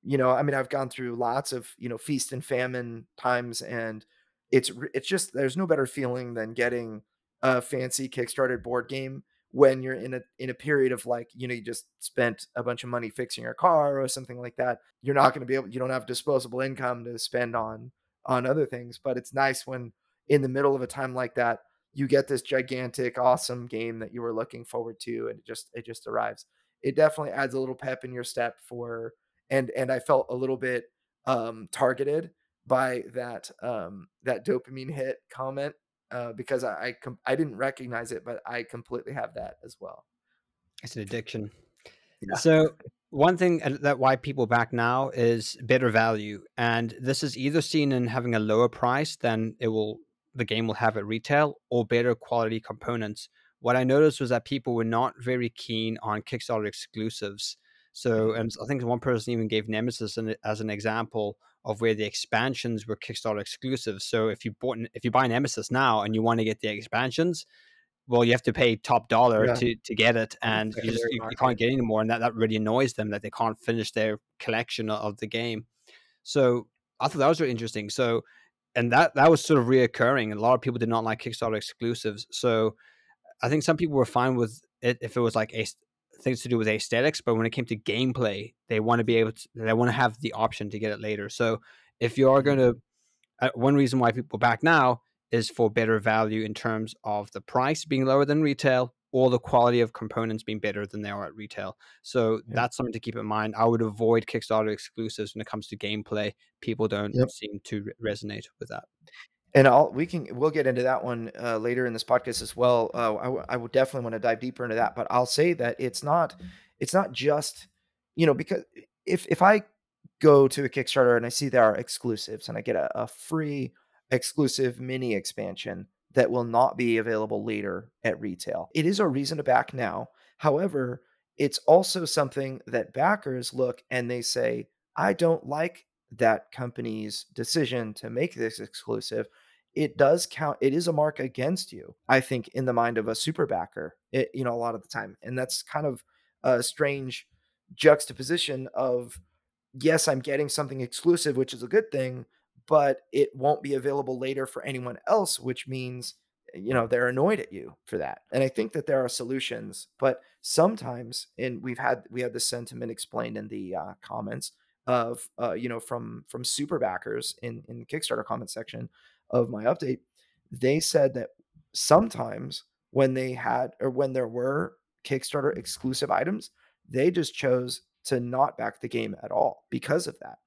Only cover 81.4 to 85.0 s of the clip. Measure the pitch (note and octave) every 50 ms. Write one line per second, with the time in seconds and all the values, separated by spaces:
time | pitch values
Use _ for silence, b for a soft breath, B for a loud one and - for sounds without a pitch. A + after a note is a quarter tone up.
81.4 | A#2+ A2+ A2 G#2+ - - - _ A#2 A#2 A#2+ - - A2+ G2+ G#2 - _ - -
82.4 | - B2 A#2 A2 A2 A2 A2 b b b b b b b b b b - - _
83.4 | - A#2+ C#3+ D#3 C#3 - D#3+ D3+ F3 D#3+ D3 C3+ B2 - - B2+ B2 C3 C3 A#2+
84.4 | A#2 G#2+ A#2 - _ _ _ _ - B2 B2 -